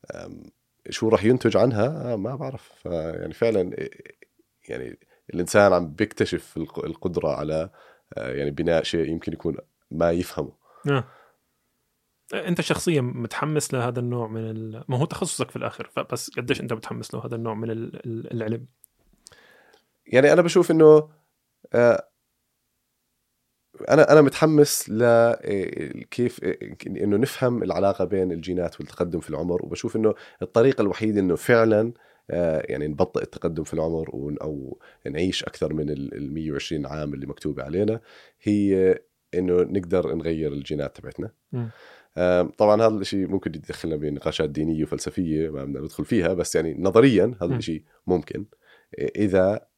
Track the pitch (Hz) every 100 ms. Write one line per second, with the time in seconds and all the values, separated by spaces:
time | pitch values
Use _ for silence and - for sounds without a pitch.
0 | - - 90 85 - _ _ _ - -
1 | 110 110 107 127 117 98 123 110 117 156
2 | 123 113 104 135 135 127 - _ 85 85
3 | 80 85 85 - 117 107 92 - - -
4 | - - _ _ _ _ - 60 62 -
5 | _ _ - 82 87 107 101 90 85 73
6 | 104 - 98 85 - - 78 - 82 80
7 | 95 85 80 65 76 78 82 _ - _
8 | _ - 60 67 71 73 85 82 - 85
9 | 73 82 - 80 85 73 - _ _ 80
10 | 85 85 87 - 73 _ _ _ 143 139
11 | - _ _ _ _ _ _ _ _ _
12 | _ _ _ - 175 175 156 156 - 156
13 | 123 123 117 - 147 151 - 131 120 123
14 | 123 120 110 113 113 110 110 110 - 127
15 | 160 - 180 - 127 123 120 - - -
16 | - 127 - - 120 - 120 113 - 117
17 | 113 120 120 117 113 107 113 110 113 -
18 | 123 113 - 120 107 117 123 _ _ _
19 | _ _ - _ _ _ _ _ _ _
20 | - 120 143 160 170 180 170 165 156 151
21 | 151 _ _ _ _ _ - 123 120 110
22 | - _ _ _ _ _ _ _ _ _
23 | _ _ _ _ _ _ _ - - 143
24 | 151 151 139 - 160 151 147 - - 110
25 | 120 117 117 - - 101 85 - 73 -
26 | - - 120 - 92 - - - - 92
27 | 101 101 120 - 127 120 92 85 98 98
28 | 90 98 92 85 85 90 85 - - -
29 | 87 82 - 76 87 87 71 82 113 110
30 | 110 - - _ - 113 127 131 101 90
31 | 110 104 95 82 - 120 113 107 110 120
32 | _ _ - 87 85 78 - 67 76 73
33 | 92 - - - 87 80 78 80 80 82
34 | 80 60 71 73 78 73 65 - - _
35 | 65 71 90 - - - 78 78 76 73
36 | 69 - 71 78 78 69 - 78 69 76
37 | 76 69 67 71 78 67 67 85 107 110
38 | _ - - _ - 104 101 95 95 92
39 | _ _ _ 87 90 90 87 98 85 92
40 | 78 82 78 80 76 71 67 76 69 -
41 | - - 107 _ _ 123 113 - - -
42 | _ - 90 90 87 - 104 107 113 107
43 | 95 101 90 92 87 78 - 76 82 78
44 | 76 71 80 - 78 73 78 80 76 82
45 | - 87 87 78 80 73 69 67 76 -
46 | 73 113 85 92 82 - 80 73 95 104
47 | 139 104 107 120 87 117 - 80 _ _
48 | - 90 - - 104 _ _ _ _ -
49 | - - 104 92 92 110 _